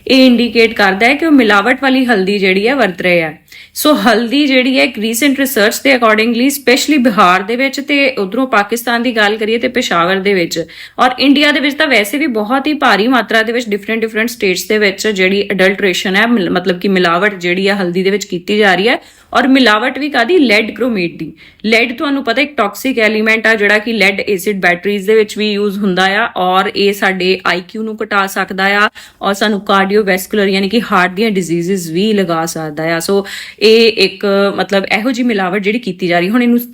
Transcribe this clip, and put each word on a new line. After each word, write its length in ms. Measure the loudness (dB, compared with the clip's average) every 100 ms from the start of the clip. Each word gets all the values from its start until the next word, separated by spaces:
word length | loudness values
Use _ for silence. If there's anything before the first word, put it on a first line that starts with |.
| 0
ਇਹ 200 | 4 6
ਇੰਡੀਕੇਟ 480 | 4 2 2 0
ਕਰਦਾ 320 | 2 0 2 2
ਹੈ 80 |
ਕਿ 120 | 2 2
ਉਹ 60 |
ਮਿਲਾਵਟ 500 | 4 4 2 2 0
ਵਾਲੀ 220 | 0 0
ਹਲਦੀ 340 | 2 0 0 0
ਜਿਹੜੀ 300 | 0 2 0
ਹੈ 60 |
ਵਰਤ 280 | 0 0 -2
ਰਹੇ 200 | 0 0
ਆ। 120 | -2 -8 _ -20 -16
ਸੋ 200 | -2 2
ਹਲਦੀ 520 | 2 2 0 0 0 2
ਜਿਹੜੀ 320 | 2 2 0
ਹੈ 60 |
ਇੱਕ 140 | 0 -2
ਰੀਸੈਂਟ 400 | -4 0 0 0
ਰਿਸਰਚ 420 | 0 0 0 0
ਦੇ 120 | 0 2
accordingly, 500 | 2 2 2 0 0
specially 560 | 0 0 0 2 2
ਬਿਹਾਰ 400 | 2 4 4 2
ਦੇ 140 | 0 -2
ਵਿੱਚ 240 | -2 -4
ਤੇ 300 | -2 0 0
ਉੱਧਰੋਂ 360 | -2 -4 -2 0
ਪਾਕਿਸਤਾਨ 560 | 0 0 -4 -2 -2
ਦੀ 140 | 0 0
ਗੱਲ 200 | 0 0
ਕਰੀਏ 220 | -2 -2
ਤੇ 100 | -2
ਪੇਸ਼ਾਵਰ 480 | -2 -2 0 0 0
ਦੇ 180 | 0
ਵਿੱਚ 300 | 0 0 -4 -8 -14 -14 -2
ਔਰ 120 | 0 2
ਇੰਡੀਆ 340 | 2 4 2
ਦੇ 80 | 2
ਵਿੱਚ 160 | 0 -2
ਤਾਂ 100 | 0
ਵੈਸੇ 320 | 0 0 -2
ਵੀ 80 | -2
ਬਹੁਤ 400 | -2 -2 -2 -2
ਹੀ 80 |
ਭਾਰੀ 340 | 0 0 2 2
ਮਾਤਰਾ 340 | 0 2 0
ਦੇ 100 | 0
ਵਿੱਚ 160 | -4 -4
ਡਿਫਰੈਂਟ 320 | -6 -4 -4
ਡਿਫਰੈਂਟ 280 | -4 -2 -4
ਸਟੇਟਸ 360 | -2 -2 -2
ਦੇ 140 | -2 0
ਵਿੱਚ 300 | 0 0 -2
ਜਿਹੜੀ 400 | 0 0 0 -2
ਅਡਲਟ੍ਰੇਸ਼ਨ 640 | 0 0 2 -2 -2 -2 0
ਹੈ, 100 | 2
ਮਿਲ-, 240 | 2 0
ਮਤਲਬ 240 | -2 -2
ਕਿ 140 | -2 0
ਮਿਲਾਵਟ 460 | 2 2 2 0
ਜਿਹੜੀ 340 | -2 -4 -2 0
ਆ 60 |
ਹਲਦੀ 280 | -2 -2 -2
ਦੇ 80 | -2
ਵਿੱਚ 140 | -2
ਕੀਤੀ 340 | -4 -8 -2 0
ਜਾ 160 | 2
ਰਹੀ 140 | 2 0
ਹੈ। 100 | -2 -6 -20 _
ਔਰ 140 | 0 2
ਮਿਲਾਵਟ 500 | 4 4 2 0 -4
ਵੀ 100 | -4
ਕਾਹਦੀ? 280 | -2 2 4
ਲੈਡ 320 | 4 2 0
ਕ੍ਰੋਮੇਟ 460 | -4 -4 -2 -4 -6
ਦੀ। 160 | -12 -14 -20 _
ਲੈਡ 340 | 0 0 0 -2
ਤੁਹਾਨੂੰ 260 | -4 -2
ਪਤਾ 180 | -2 -2
ਇੱਕ 140 | -2 -2
ਟਾਕਸਿਕ 420 | -4 -2 -4 0
ਐਲੀਮੈਂਟ 480 | 0 0 0 0 0
ਆ 80 |
ਜਿਹੜਾ 240 | 2 2 0
ਕਿ 140 | 0
ਲੈਡ 280 | 0 0 0
ਐਸਿਡ 400 | -2 -2 -2 0
ਬੈਟਰੀਜ਼ 460 | 0 0 -2 -2 2
ਦੇ 80 |
ਵਿੱਚ 240 | 2 2 -2
ਵੀ 140 | -2
ਯੂਜ਼ 260 | -2 -2 -2
ਹੁੰਦਾ 260 | 0 2
ਆ 280 | 0 0 -2 -2
ਔਰ 340 | 0 2 0 0
ਇਹ 160 | 0
ਸਾਡੇ 480 | 0 -2 0 0 0 -2
ਆਈ 160 | -4 -6
ਕਿਊ 140 | -8
ਨੂੰ 140 | -8 -8
ਘਟਾ 220 | -4 -2 -2
ਸਕਦਾ 380 | -4 -6 -2
ਆ 240 | 0 2 0 -2 -20 _
ਔਰ 120 | -4
ਸਾਨੂੰ 260 | 0 0 -2
ਕਾਰਡੀਓਵੈਸਕੂਲਰ 840 | 0 0 2 0 0 -2 -2 -2 0
ਯਾਨੀ 220 | 0 0
ਕਿ 120 | -2 0
ਹਾਰਟ 180 | 0 0
ਦੀਆਂ 200 | 0 -2
ਡਿਜ਼ੀਜ਼ਜ਼ 600 | 0 -2 -2 -2 -4 -2
ਵੀ 200 | -2 0
ਲਗਾ 340 | 0 0 -2 -4
ਸਕਦਾ 500 | -6 -8 -6 -4 -2
ਆ। 40 |
ਸੋ 260 | -2 -2 -2 -10 -16 0
ਇਹ 320 | 4 4 4
ਇੱਕ 340 | 2 0 0 -2 0 0 -2
ਮਤਲਬ 280 | -2 -2
ਇਹੋ 260 | 0 -2 -2
ਜਿਹੀ 160 | -2 -2
ਮਿਲਾਵਟ 360 | -2 -2 -2
ਜਿਹੜੀ 160 | -2 -4
ਕੀਤੀ 280 | -6 -4 -2
ਜਾ 120 | 0
ਰਹੀ। 100 | 2
ਹੁਣ 140 | 2
ਇਹਨੂੰ 180 | 2 0 0